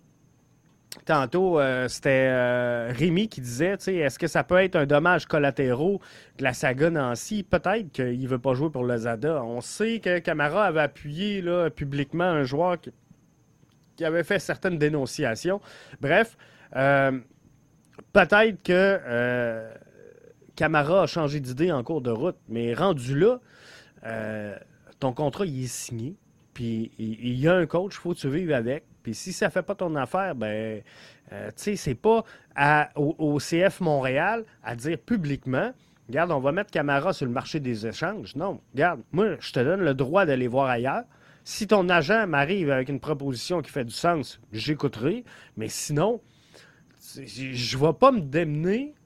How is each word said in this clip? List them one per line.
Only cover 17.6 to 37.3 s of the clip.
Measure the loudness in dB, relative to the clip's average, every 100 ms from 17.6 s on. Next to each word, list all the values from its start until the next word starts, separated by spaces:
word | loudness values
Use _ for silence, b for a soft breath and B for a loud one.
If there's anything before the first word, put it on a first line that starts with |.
| _ _ _ -20 2
peut-être | 4 6 6 4 2
que, | 2 4 4 2
euh, | 0 0 0 0 -2 -4 -10 -16 -20 -20 -20 -20 -20 -20 -16
Camara | -2 2 4 4 4
a | 2
changé | 2 -2 -2
d'idée | -6 0 0
en | 0
cours | -2 -4
de | -2
route, | -2 -2 -4 -8
mais | -4 -2
rendu | 0 0 0 -2 2
là, | 4 2 B B B B B -18 -10
euh, | -8 -6 -6 -8 -12 -16 _ -20 _
ton | -4
contrat, | -2 -4 -2
il | -6 -6
est | -8
signé, | -10 -10 -8 -8 -12 _ _ _
puis | -8 -6 -4 -6 -8
il, | -8 -6 -4
il | 0
y | 4
a |
un | 4 2
coach, | 0 -4
faut | -6 -8
que | -6
tu | -4
vives | -2 0
avec, | 0 0 -4 -8 _
puis | -12
si | -10 -10
ça | -2 -2
fait | 0
pas | -4
ton | -4 -4 -2
affaire, | -2 -2 -4
ben, | -4 -4 -4 -6 -8 B B B B _
euh, | -14 -14
tu | -8
sais, | -6 -4
c'est | -4
pas | -2 2 2 B B B 2
à, | 4 6 2 0
au, | -2 0
au | 0 0
C | 0 2 2
F | 2
Montréal | 0 2 2 0 0 -2 -6 b
à | -12
dire | -8 -6 -6
publiquement, « | -2 -2 -2 -4 -2 -2 -2 -6 b b -6
Regarde, | -2 0
on | 0
va | 0
mettre | 0 -2
Camara | -2 0 0 0
sur | -2
le | -2